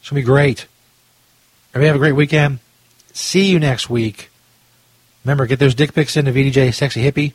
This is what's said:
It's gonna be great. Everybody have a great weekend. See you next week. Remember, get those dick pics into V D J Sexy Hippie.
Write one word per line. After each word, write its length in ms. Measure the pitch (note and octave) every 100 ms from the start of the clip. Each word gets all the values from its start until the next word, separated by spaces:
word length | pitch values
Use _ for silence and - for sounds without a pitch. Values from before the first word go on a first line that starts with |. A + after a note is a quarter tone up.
It's 100 | -
gonna 100 | C#3+
be 60 | B2
great. 400 | C3+ C#3+ A#2+ - _ _ _ _ _ _ _ _ _ _
Everybody 160 | B2 D3+
have 100 | C#3+
a 20 |
great 140 | D3+
weekend. 460 | C#3 D3 D#3 D3 C3+ _ _ _ _ _
See 360 | - - F3+ G3
you 80 | F3
next 300 | D3+ B2 -
week. 400 | A#2+ A2+ G#2 - _ _ _ _ _ _ _ _ _
Remember, 220 | B2+ C#3+ B2
get 120 | B2+
those 160 | C#3
dick 200 | B2 D3
pics 240 | - D3 D#3
into 140 | C#3+
V 100 | B2+
D 80 | C#3
J 200 | C3+ B2+
Sexy 300 | A#2 C#3+ A#2
Hippie. 300 | C3 C#3+ D3